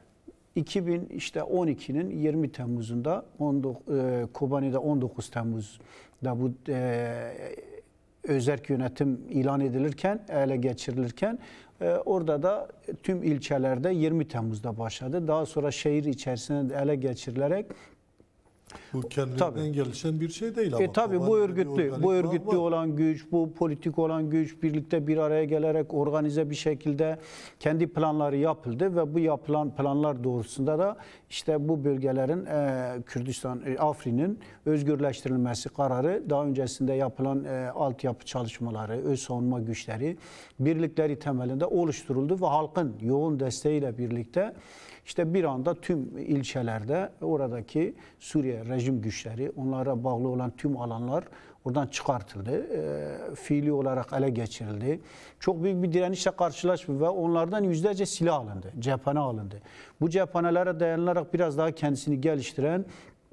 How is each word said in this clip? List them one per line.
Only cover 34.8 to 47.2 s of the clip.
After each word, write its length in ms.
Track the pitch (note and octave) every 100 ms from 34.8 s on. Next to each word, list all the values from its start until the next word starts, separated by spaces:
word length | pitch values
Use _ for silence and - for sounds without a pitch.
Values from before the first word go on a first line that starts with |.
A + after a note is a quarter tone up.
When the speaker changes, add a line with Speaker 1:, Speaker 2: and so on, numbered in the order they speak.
| C#3+ D3 C#3+ B2+ C3+ B2+ B2 A#2 -
Speaker 1:
kararı, 540 | - C#3 B2+ D3 G#3 B3+
daha 160 | C#3+ C#3+
öncesinde 480 | C3+ B2+ - C3
yapılan, 500 | C3+ C3+ C3 C3+ C#3
e, 260 | C#3 C3 B2+
altyapı 560 | C3 C#3+ B2+ C3 A#2 -
çalışmaları, 680 | B2+ A#2 - A#2 A2 G#2+
öz 280 | A2+ D3 C3+
savunma 380 | - B2 B2 B2
güçleri, 580 | A2+ A2+ - A2 C#3+ F3+ - - - -
birlikleri 600 | C3+ D#3+ E3 D#3+ D#3 C#3+
temelinde 460 | D3 B2+ B2 C3+ F3
oluşturuldu 760 | F3 E3+ - - C3 C#3+ F#3
ve 40 | F3
halkın 500 | D3 D3+ - D#3 G#2
yoğun 380 | A2+ C3+ D#3+ C#3+
desteğiyle 580 | C3 A#2 D3+ D3+ C3+ A2+
birlikte 560 | B2 A#2+ A2+ F3 G#3+ - - - - - -
işte 280 | - E3
bir 100 | F#3
anda 300 | E3 C3 C#3
tüm 440 | E3+ - E3+ B2 -
ilçelerde 920 | - C#3 B2+ C3 A#2 A2 G#2+ D#3 G3 -